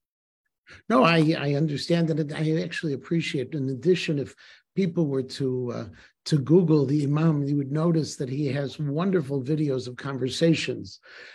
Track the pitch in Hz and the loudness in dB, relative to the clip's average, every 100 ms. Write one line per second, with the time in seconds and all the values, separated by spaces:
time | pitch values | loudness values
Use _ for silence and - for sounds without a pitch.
0 | _ _ _ _ _ _ _ - - 233 | _ _ _ _ _ _ _ -12 0 4
1 | 196 165 151 156 143 143 156 143 - 170 | 6 6 4 2 0 0 0 -2 0 0
2 | 165 151 151 151 156 160 175 170 165 135 | 2 0 -4 -2 0 0 -2 -6 -6 -6
3 | - 170 151 156 127 156 131 131 147 180 | -2 -2 -2 -4 -4 -4 -4 -2 2 2
4 | - 147 120 - - - _ - 190 170 | 0 -2 -4 -10 -20 -20 _ -2 -2 0
5 | 156 135 127 - 135 127 123 117 110 - | 0 0 -4 -4 -2 -2 -4 -6 -8 -14
6 | - _ - 156 123 165 170 156 131 147 | -20 _ 0 0 6 6 6 4 4 2
7 | 139 147 165 151 139 147 131 147 170 165 | 2 2 2 2 0 0 -2 0 2 2
8 | 139 - 131 135 147 135 139 - 147 143 | 0 -4 -6 -4 -2 -2 -4 -6 -4 -2
9 | 190 185 131 139 127 156 151 131 120 123 | 0 0 0 -4 -2 -2 0 -2 -4 -10
10 | 147 135 127 - 165 156 - 117 107 - | -8 -4 -4 2 4 4 0 -6 -10 -18
11 | - - - | -20 -20 -20